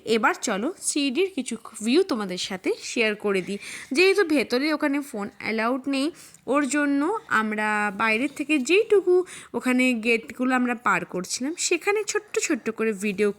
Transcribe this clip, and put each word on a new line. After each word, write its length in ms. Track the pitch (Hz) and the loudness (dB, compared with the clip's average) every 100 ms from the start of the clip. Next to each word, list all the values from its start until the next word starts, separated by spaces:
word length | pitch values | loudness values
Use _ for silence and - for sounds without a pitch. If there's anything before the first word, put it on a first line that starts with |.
| - | 0
এবার 300 | 226 269 359 254 | 2 2 0 -2
চলো 200 | 196 262 - - | -2 -4 -4 -4
শিরডির 420 | 302 277 254 381 320 | -2 0 0 -2 -2
কিছু 180 | 254 226 - - 214 | -6 -8 -12 -6 2
ভিউ 160 | 294 381 | 2 2
তোমাদের 300 | 240 196 180 - | 0 -4 -6 -6
সাথে 220 | 190 330 480 - | -4 -4 -4 -4
শেয়ার 220 | 254 220 208 | 0 0 0
করে 260 | 208 190 180 | 0 0 -2
দিই। 120 | 202 - - - 269 | -6 -10 -14 -2 4
যেহেতু 280 | 381 381 339 | 4 4 4
ভেতরে 400 | 294 - 254 302 | 2 2 0 0
ওখানে 240 | 302 294 285 277 | 0 0 -2 -4
ফোন 180 | 214 202 - | -8 -8 -8
অ্যালাউড 440 | - 220 226 262 269 | -6 -2 0 -2 -2
নেই, 200 | 269 294 - - - - | -2 -2 -4 -16 -12 -2
ওর 180 | 277 277 294 | 0 2 0
জন্য 260 | 285 277 311 440 - | 2 2 0 -2 -2
আমরা 380 | 220 220 214 214 214 208 202 | 0 0 -2 0 0 0 0
বাইরের 300 | 226 220 285 - | 0 2 0 -4
থেকে 200 | 294 302 247 | 0 0 4
যেইটুকু 460 | 370 453 403 359 359 359 - - | 2 4 4 6 2 2 -8 -10
ওখানে 300 | 240 254 254 254 233 226 | -4 0 2 2 2 2
গেটগুলো 500 | 226 - - 254 254 | 0 -2 -4 0 0
আমরা 200 | 247 240 208 | 0 0 0
পার 140 | 175 175 | 0 0
করছিলাম, 400 | 180 185 - 262 339 - | -6 -6 -4 -6 -4 -2
সেখানে 320 | 349 403 415 415 | 0 0 -2 -2
ছোট্ট 220 | 415 - 440 - | -4 -4 -4 -2
ছোট্ট 220 | 262 233 | -2 -2
করে 220 | 220 226 196 208 | -2 -2 0 -2
ভিডিও 240 | 190 208 | 0 0